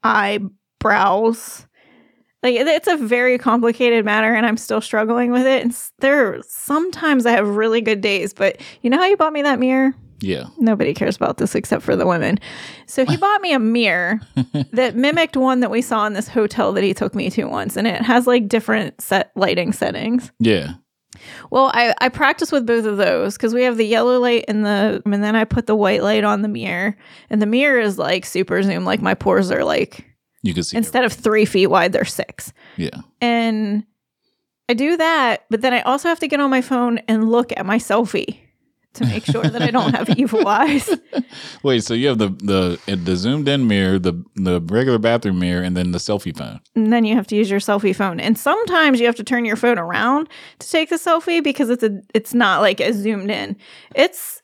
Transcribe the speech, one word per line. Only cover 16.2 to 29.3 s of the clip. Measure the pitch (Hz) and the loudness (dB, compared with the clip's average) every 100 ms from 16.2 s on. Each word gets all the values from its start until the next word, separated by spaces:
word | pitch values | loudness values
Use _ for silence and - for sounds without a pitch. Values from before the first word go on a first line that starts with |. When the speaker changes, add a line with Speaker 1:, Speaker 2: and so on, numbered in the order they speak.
| 220 | -4
Speaker 1:
hotel | 254 208 - 202 | -2 0 0 0
that | 196 | 2
he | 196 | 0
took | 190 196 202 | 0 -4 -4
me | 180 | -4
to | 214 - | -4 -4
once, | - 196 196 | -4 -6 -2
and | 220 | -2
it | 180 | -2
has, | 226 247 247 | 2 2 4
like, | 247 202 | 2 2
different | 226 220 220 175 - | -2 0 -2 -4 -10
set | - 196 - - | -2 -2 -2 -2
lighting | 190 - 175 | 0 0 -2
settings. | - - 98 220 247 - _ | -2 -4 -4 -2 -2 -4 _
Speaker 2:
Yeah. | 226 196 76 87 _ _ _ - - - - | 2 2 -2 -12 _ _ _ -20 -20 -20 -2
Speaker 1:
Well, | - 269 | 2 4
I, | 233 233 - | 4 2 2
I | 254 | -2
practice | - 285 - 330 | 0 0 0 0
with | 285 233 | 0 2
both | 233 214 | 0 0
of | 202 | 0
those | 180 175 196 - | 0 0 -2 -2
'cause | 226 | -2
we | 233 | 2
have | 254 226 | 0 2
the | 214 | 0
yellow | 226 240 247 | 2 2 2
light | 247 233 - | 2 0 0
and | 214 208 | -2 0
the, | 202 214 196 208 | 2 0 0 -2
and | 202 | 0
then | 208 220 | 0 0
I | 214 | 0
put | - 226 | -2 0
the | 214 | 0
white | 202 202 | 2 2
light | 196 214 208 | 0 0 0
on | 208 | 0
the | 214 | -2
mirror, | 220 202 175 202 202 - - _ | -4 -6 -4 -4 -6 -16 -20 _
and | 214 | 0
the | 208 | 2
mirror | 240 285 254 | 2 4 2
is, | 214 185 | 2 -2
like, | 151 185 - | -2 -2 -2
super | 180 190 180 | -4 -2 0
zoom. | 196 180 185 | 0 -2 -2
Like, | 196 | -2
my | 185 190 | 0 0
pores | 196 | 2